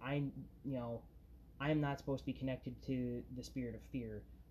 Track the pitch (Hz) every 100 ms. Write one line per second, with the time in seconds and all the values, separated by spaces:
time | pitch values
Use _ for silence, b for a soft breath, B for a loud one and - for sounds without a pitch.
0 | 123 143 139 - - - - 131 117 117
1 | - - - - - - 143 156 147 139
2 | - 135 - 127 131 127 - 120 - 131
3 | 123 120 - 127 123 135 120 110 - 135
4 | 113 107 - B B